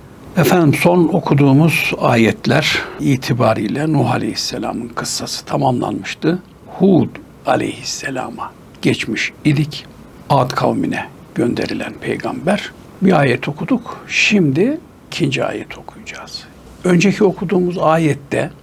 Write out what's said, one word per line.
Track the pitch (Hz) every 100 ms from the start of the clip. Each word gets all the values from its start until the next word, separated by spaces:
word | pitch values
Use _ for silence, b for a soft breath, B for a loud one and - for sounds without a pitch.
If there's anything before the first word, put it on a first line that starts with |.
| - - - -
Efendim, | 151 180 156
son | - 175 180 160
okuduğumuz | - - 139 143 135 165 165 - -
ayetler | 147 120 107 - 104 139 - - - -
itibariyle | 147 135 - 120 113 110 104 135 160
Nuh | 151 120
Aleyhisselam'ın | 120 110 - - 123 113 - 117
kıssası | - - - 123 - -
tamamlanmıştı. | 147 139 120 101 101 - - 156 180 - - -
Hud | - 190 165 107 - - - -
Aleyhisselam'a | 127 110 - - - - 131 - - - - - -
geçmiş | - 123 - 110 - - 151
idik. | 143 151 - - - - - -
Ad | 143 131
kavmine | - 120 113 - - - - - -
gönderilen | 120 - - 101 - -
peygamber. | - 101 - 127 147 208 - - - -
Bir | 190 165
ayet | 139 123 -
okuduk. | 147 170 262 - - -
Şimdi | - - 208 151 135 233 320 - - -
ikinci | - 151 131 120
ayet | 110 - 71
okuyacağız. | - - - - - - - - - -
Önceki | 180 180 196 190
okuduğumuz | 202 170 175 190 180 180
ayette | 160 160 160 135 - - - -